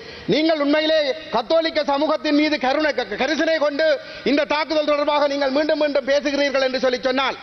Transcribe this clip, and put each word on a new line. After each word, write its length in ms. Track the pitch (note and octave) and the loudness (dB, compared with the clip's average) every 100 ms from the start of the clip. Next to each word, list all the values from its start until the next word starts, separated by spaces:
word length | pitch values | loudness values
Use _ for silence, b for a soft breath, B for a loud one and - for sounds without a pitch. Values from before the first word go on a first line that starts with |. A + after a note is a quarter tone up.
| B B - | B B -2
நீங்கள் 280 | B3 D#4+ D#4+ | 0 2 2
உண்மையிலே 340 | C#4+ D4+ D#4 D#4+ C#4+ - - G#3+ | 2 2 2 2 0 -4 -4 -4
கத்தோலிக்க 440 | B3+ E4 D#4+ D4+ C#4+ | 0 0 2 -2 0
சமூகத்தின் 460 | C#4 D4+ D#4 D#4 D4 | 0 0 0 2 2
மீது 140 | D4+ D4 B3+ | 2 0 0
கருணை, 260 | C4+ D4 A#3 | 0 0 -2
க-, 200 | G#3+ G3 | -4 -4
கரிசனை 340 | C4+ D4 E4 D#4+ | -2 0 0 2
கொண்டு 220 | D4 C#4+ D#4+ C#4+ B B G#3 | 0 2 0 0 B B 0
இந்த 160 | C#4+ C#4+ | 0 0
தாக்குதல் 380 | D4 D#4+ D#4 D4+ | -2 0 0 0
தொடர்பாக 380 | D4 D4 D4 D4 | 0 2 2 2
நீங்கள் 240 | C#4+ C#4 C4+ | 0 0 0
மீண்டும் 240 | D#4 D#4 | 0 0
மீண்டும் 260 | D4+ C#4 B3+ | 0 0 2
பேசுகிறீர்கள் 540 | C#4+ C#4 C#4 C#4+ C4 C4 | 0 0 0 0 0 0
என்று 160 | B3+ C4 | 0 0
சொல்லி 140 | B3 C4 | 0 -2
சொன்னால் 300 | C4 C4 F3+ | 0 -2 -4